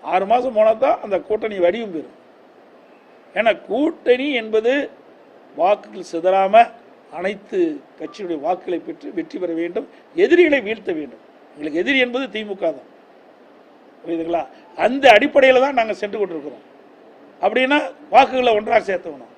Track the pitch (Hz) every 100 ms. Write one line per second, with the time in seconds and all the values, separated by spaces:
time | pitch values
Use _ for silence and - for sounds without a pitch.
0 | 143 180 196 240 262 214 220 220 269 349
1 | - 190 - 214 220 196 175 214 220 160
2 | 123 - - _ - - - - _ -
3 | _ - _ 190 226 - - 220 311 330
4 | - 247 285 254 220 220 226 277 277 -
5 | - - - - - - 175 202 - 208
6 | - 165 180 190 190 220 233 - - -
7 | - 156 190 202 - 196 165 143 - -
8 | 160 - 185 156 151 175 - 170 170 156
9 | 294 190 160 - 180 165 175 190 277 -
10 | _ 165 220 339 330 277 202 220 - 156
11 | 135 - - - - 147 151 151 214 269
12 | 247 247 262 214 208 196 170 143 - -
13 | - - - _ - - _ - - -
14 | 165 170 165 170 143 - - - 190 269
15 | 269 208 - 285 262 254 269 262 220 202
16 | 208 214 190 165 143 123 - - - -
17 | - - - - 202 233 262 294 - -
18 | - 220 269 262 247 214 214 233 190 180
19 | 175 139 -